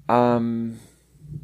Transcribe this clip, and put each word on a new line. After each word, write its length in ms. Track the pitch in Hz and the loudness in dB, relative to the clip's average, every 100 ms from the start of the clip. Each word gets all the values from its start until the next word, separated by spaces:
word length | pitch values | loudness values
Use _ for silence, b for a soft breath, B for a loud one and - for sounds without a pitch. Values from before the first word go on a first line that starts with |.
| - | 0
Um, 680 | 120 123 120 117 117 113 113 b b b _ - - | 2 4 2 0 -4 -6 -8 b b b _ -18 -16